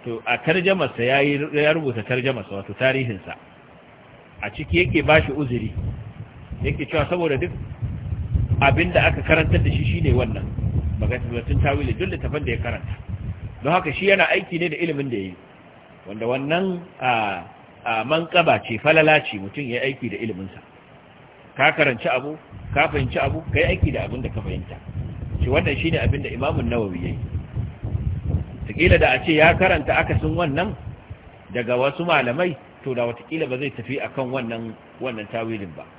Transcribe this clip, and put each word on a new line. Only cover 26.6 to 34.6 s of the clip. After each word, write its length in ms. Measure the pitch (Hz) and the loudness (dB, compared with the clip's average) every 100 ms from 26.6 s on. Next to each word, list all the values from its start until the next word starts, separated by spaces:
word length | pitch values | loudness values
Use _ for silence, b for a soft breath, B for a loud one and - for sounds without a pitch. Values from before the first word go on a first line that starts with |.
| 117 120 104 90 | 0 0 -2 -4
ya 80 | 87 | -6
yi. 100 | - - - - - - - - - - - - - - - - | -6 -6 -6 -6 -8 -8 -8 -6 -4 -2 -4 -2 -4 -4 -10 -10
Wataƙila 320 | - 180 175 | 2 6 6
da 100 | 147 | 6
a 80 | 127 - | 2 2
ce 60 | |
ya 200 | 156 160 165 | 6 6 6
karanta 380 | 185 170 143 156 | 4 2 2 0
akasin 400 | 160 156 156 165 | 2 0 0 0
wannan 400 | 170 139 196 - - - - - - - - | 0 0 -2 -4 -12 -16 -16 -18 -18 -20 -8
daga 220 | 104 117 123 | -6 0 2
wasu 260 | 135 139 170 | 2 0 2
malamai, 520 | 156 123 127 180 147 - - | 2 2 0 -2 -2 -12 -12
to 100 | 139 | -6
da 120 | 123 120 | -2 -2
wataƙila 420 | 117 - 160 147 | -4 -8 -4 -4
ba 80 | 127 | -2
zai 140 | 139 | -4
tafi 300 | - 113 131 | -6 -6 -6
akan 300 | 110 - 127 | -6 -4 -4
wannan, 420 | 131 117 117 | -4 -4 -6